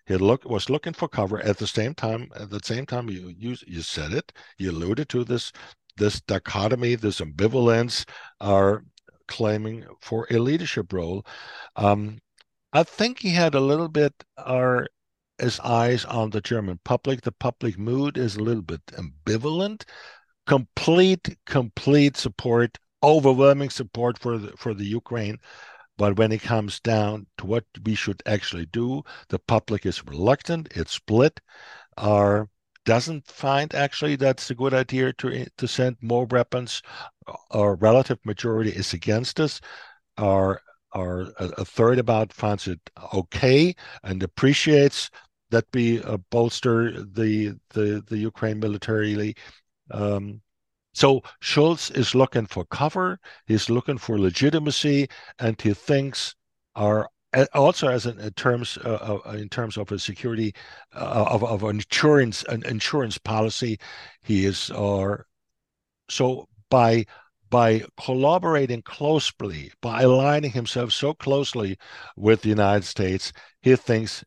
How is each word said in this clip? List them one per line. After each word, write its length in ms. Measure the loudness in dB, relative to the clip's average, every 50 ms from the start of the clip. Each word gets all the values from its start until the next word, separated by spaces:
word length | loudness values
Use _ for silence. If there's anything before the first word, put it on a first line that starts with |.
| _
He 100 | -2 0
look, 300 | 2 4 4 2 2 0
was 240 | -4 -4 -4 -2 -2
looking 240 | -4 -4 -4 -6 -8
for 140 | -6 -8 -6
cover 340 | -4 -2 -4 -2 -2 -4
at 160 | -2 -2 -2 -2
the 80 | -2
same 300 | -6 -4 -4 -4 -4 -6
time. 340 | -6 -6 -6 -6 -6 -8 -12 -16 -16
At 120 | -14 -12
the 100 | -12 -10 -8
same 220 | -6 -8 -8 -8
time, 240 | -8 -8 -8 -8 -8
you, 240 | -10 -12 -12 -14 -16
you, 200 | -12 -10 -10 -10 -10 -12
you 160 | -14 -12 -12
said 320 | -10 -10 -8 -8 -8 -6 -6
it, 180 | -6 -6 _ -14 -20 -20 -20 _ -8
you 100 | -6 -6
alluded 400 | -4 -4 -4 -4 -4 -4 -4 -4
to 140 | -4 -4 -2
this, 280 | -2 -4 -6 -6 -8 -16 -18 -20 -20 -20 _ _ _ _ -2
this 240 | 0 0 0 -2
dichotomy, 720 | -6 -4 -4 -4 -4 -4 -4 -2 0 0 0 0 0 0 0
this 280 | 0 0 -2 -4 -4
ambivalence, 840 | -8 -8 -2 0 0 2 4 4 4 4 4 4 2 0 -2 -6 -6 -8 -12 -20 -20 -20 -16 -6
are 440 | 0 4 4 6 6 6 4 2 -2 -12 _ _ _ _ _ _ _ -12
claiming 560 | -6 -2 -2 0 0 -2 -4 -6 -10 -10 -14 -18 -20 -18
for 280 | -12 -6 -6 -6 -4 0
a 80 | 0 2
leadership 560 | 2 2 0 -2 -2 -4 -4 -6 -6 -4 -4
role. 320 | -4 -4 -4 -6 -6 -8 -12 -18 -20 -18 -18 -18 -18 -20 -14 -4
Um, 440 | 0 2 2 2 2 0 -8 -10 -14 _ _ _ _ _ _ _ _ _ _
I 120 | 2 2 2
think 340 | 2 0 -2 -2 -2 -2 -4
he 140 | -4 0
had 240 | 2 2 2 4 2
a 40 | 2
little 300 | 2 2 2 0 -2 -2
bit, 240 | 0 0 0 0 0 _ -20 _ _ -14
uh, 440 | -6 -4 -2 0 2 2 0 0 -2 -4 _ _ _ _ _ _ _ _ _ -4
his 200 | -4 -2 -2 -2
eyes 440 | -2 0 2 2 4 2 2 0 -2
on 240 | -4 -4 -4 -2 -2
the 100 | -4 -4
German 400 | -4 -2 -2 -2 -2 -4 -8 -6 -4
public. 360 | -2 -2 -2 0 -2 -4 -4
The 100 | -4 -8
public 480 | -6 -4 -4 -4 -4 -4 -4 -6 -6 -4
mood 360 | -6 -4 -2 -2 -2 -2 -2
is 200 | -2 -4 -4 -4
a 80 | -4 -2
little 180 | -2 -2 -4
bit 240 | -4 -8 -10 -12 _ -14
ambivalent. 960 | -14 -12 -12 -12 -14 -10 -4 -2 -2 -2 -2 -2 -2 -2 -4 -4 -6 -10 -16 -20 -20 -20 -20 -20 -20 -20 _ _ _ _ 0
Complete, 880 | 2 2 2 2 0 -8 -4 2 4 6 6 6 6 4 2 -2 -8 -12 _ -8 -4
complete 680 | -2 -2 -2 -2 -6 -4 2 4 6 6 6 4 2
support, 600 | 0 -6 -6 -6 -6 -2 0 2 2 2 2 -2 -8 _ _ _ 2
overwhelming 680 | 4 6 6 6 6 6 6 8 8 6 6 6 2 -6
support 500 | -6 -8 -10 -8 -6 -2 -2 -2 -2 -2
for 180 | -4 -4 -4 -4
the, 120 | -6 -10 -12 -8
for 160 | -6 -6 -4
the 100 | -4 -4
Ukraine. 540 | -4 -4 -6 -6 -6 -6 -6 -6 -6 -8 -10 _ -20 -20 -20 -20 -20 -20 -20 -20 _ _ 0
But 200 | 0 2 4 4
when 160 | 2 2 2
it 80 | 0
comes 400 | -2 -2 -2 -2 -2 -4 -8 -6
down 460 | -2 0 2 2 2 0 -2 -6 -10 -16 _ -10
to 80 | -6
what 180 | -4 -2 -4 -4 _ -12 -8 -4
we 100 | -4 -2
should 260 | -2 -2 -4 -6 -6 -4
actually 400 | -2 -2 -2 -2 -4 -8 -8 -8
do, 380 | -6 -4 -4 -4 -2 -4 -6 -8 -12 -18 -20 -12 -8
the 100 | -8 -6
public 460 | _ 2 2 2 2 0 -6 -4 -4
is 200 | -4 -6 -6 -8
reluctant, 600 | -12 -6 -2 2 2 2 2 0 -4 -6 -6 -6 -8 -8
it's 160 | -8 -8 -6
split, 480 | -8 -10 _ 0 4 4 4 4 2 -2 -20 _ -20 -20 -20 -20 -20 -20 -20 _ -12
uh, 480 | -4 0 2 4 4 4 4 2 2 -2 -4 _ _ _ _ _ _ 0
doesn't 420 | 2 2 2 0 -2 -8 -10 -12
find 480 | _ -14 -6 -2 0 0 0 0 -2 -2
actually 440 | -2 -2 -2 -2 -4 -4 -2 -2 2
that's 320 | 2 2 0 0 -4 -8
a 60 | -6
good 180 | -2 -2 0 0
idea 400 | 0 0 0 -2 -2 0 -2 -2
to, 320 | -4 -6 -6 -6 -6 -10 -10 _ -6
to 100 | -6 -4
send 280 | 0 0 0 0 0 -2
more 240 | -4 -2 0 0 0
weapons. 560 | 2 2 0 0 0 -2 -6 -6 -6 -10 -10 -12 -14 -18 -18 -18 -20 _ _ -18 -16 -16 -16 _ -4
A 220 | 0 2 2 2 2
relative 460 | 4 4 6 6 6 6 4 -2 -6 -6
majority 460 | -10 -8 -6 -4 -2 -2 -2 -2 -2
is 200 | -2 -4 -6 -6 -6
against 440 | -6 -2 0 0 0 -2 -4 -2 -2
this. 240 | -2 -2 -2 -8 -16 -20 -20 -20 -20 -20 -20 _ _ _ _ -2
Our, 440 | 0 2 2 2 2 2 0 -4 _ _ _ _ _ _ -8
our, 280 | -8 -6 -6 -6 -6 -8 -8 -8 -8
a, 60 | -8 -8 -6 -8
a 60 | -10
third 340 | -6 0 2 4 4 4 4
about 340 | 2 2 2 0 0 -2 -6
finds 340 | -4 -4 -2 -2 -4 -4 -8
it 140 | -8 -10 -12 -20 _ -20 -12 -6 -4
okay 600 | -4 -4 -4 -4 0 4 6 6 6 6 4 0 -4 -12 -20 -20 -14 -10
and 180 | -8 -6 -6 -6
appreciates 840 | -8 -4 2 4 4 4 4 4 4 6 6 6 6 4 0 -10 -10 -12 -18 -20 _ _ _ _ 0
that 140 | 0 0 0 _ 0
we, 300 | 0 2 2 2 0 -2
uh, 140 | -4 -6 -8 -6 -2
bolster 720 | 0 2 2 2 0 -2 0 0 2 2 0 -2 -4 -8
the, 560 | -12 -10 -4 -2 0 0 0 0 -2 -2 -4 -8 _ _
the, 340 | -4 -2 0 0 -2 -4 -6 -6
the 100 | -6 -4
Ukraine 420 | -4 -6 -6 -4 -4 -4 -4 -2
militarily. 800 | -4 -4 -4 -4 -4 -2 -2 0 0 -2 -2 -2 -4 -6 -6 -10 -16 -20 -20 _ _ _ _ _ _ -12
Um, 520 | -8 -4 -4 -2 -2 -4 -6 -8 -12 -16 _ _ _ _ _ _ _ _ _ _ -2
so 280 | 4 4 4 4 4 0 -6 -16 _
Scholz 540 | -6 -2 2 4 4 4 2 0 -4 -6 -2
is 200 | -2 -2 2 4
looking 320 | 2 2 2 2 -2 -4 -4
for 180 | -6 -10 -10
cover. 540 | -8 -6 -4 -4 -2 -2 -2 -4 -4 -4 -6 -12 -20 -20 -12 _
He's 240 | 0 0 0 0 0
looking 280 | -2 -2 0 -2 -6 -6
for 220 | -4 -4 0 2
legitimacy, 880 | 2 0 2 2 2 2 2 2 0 0 -2 0 2 2 2 2 2 0 -4 -12 -20 -20 -10 -4
and 220 | -2 -2 -2 0
he 120 | 0 -2 -2
thinks 640 | 0 0 0 0 0 0 -2 -6 -6 -8 -8 -10 _ _ _ _ _ _ _ -6
our, 340 | -2 0 2 2 2 0 -4 _ _ _ _ 2
uh, 120 | 2 2 2 4
also 340 | 4 4 4 4 2 0 0
as 200 | 0 0 -2 -4
in, 120 | -8 -8
in 140 | -10 -12 -8
terms, 440 | -2 0 0 0 0 -2 -6 -10 -8 -6
uh, 360 | -6 -6 -4 -4 -4 -6 -6 -6
uh, 60 | -10
in 180 | -12 -10 -10 -10
terms 280 | -6 -6 -6 -6 -6 -8
of 140 | -8 -6
a 80 | -6 -6
security, 540 | -6 -8 -8 -6 -6 -4 -2 -2 -2 -4 -4 -8 -16 -20 -20 -20 -20 _ -12
uh, 320 | -10 -6 -2 0 2 2 2
of, 140 | 2 0 0
of 200 | 0 -2 -2 -2
an 120 | -2 -4 -4
insurance, 640 | -4 -4 -2 2 4 6 6 6 6 4 0 -6 -6
an 180 | -6 -6 -6 -4
insurance 520 | -4 -6 -4 -4 -2 -2 -2 -2 -4 -6 -8
policy, 640 | -6 -2 0 0 0 0 -2 -4 -4 -4 -4 -6 -8 -14 -20 -20 -20 -20 -20 _ _
he 220 | 0 0 2 2
is, 260 | 2 0 -2 -6 -8
uh, 440 | -6 -4 -2 0 0 0 -2 -2 -4 -6 -10 _ _ _ _ _ _ _ _ _ _ _ _ _ _ _ _ -8
so 400 | -2 0 0 0 0 -2 -8 -14 _ _ -4 2
by, 360 | 4 6 6 6 4 2 0 -2 -8 -20 -20 _ _ _ _ 0
by 320 | 4 4 6 6 4 2 0 -4 _ -12 -6
collaborating 800 | -4 -2 2 2 4 2 2 2 0 0 0 0 -2 -4 -6
closely, 920 | -10 -12 -10 -4 0 0 2 2 0 -2 -6 -6 -8 -8 -8 -10 -12 -16 -14 _
by 200 | -8 -6 0 4
aligning 500 | 4 6 6 6 4 2 2 0 0 -2
himself 400 | -4 -4 -6 -4 -4 -4 -2 -2
so 220 | -2 -2 -2 -2 -4
closely 640 | -4 -2 0 0 0 0 -2 -4 -4 -4 -4 -6 -8 -12 -20 -20 -20 -20 -18 -10 0
with 240 | 4 4 4 4
the 80 | 4 2
United 340 | 2 4 4 4 4 2 0
States, 480 | -2 -4 -4 -2 -2 -2 -4 -6 -8 -14 -16 -20 -20 _ _
he 140 | 4 6 6
thinks 480 | 6 4 2 0 0 0 -4 -8 -12 -14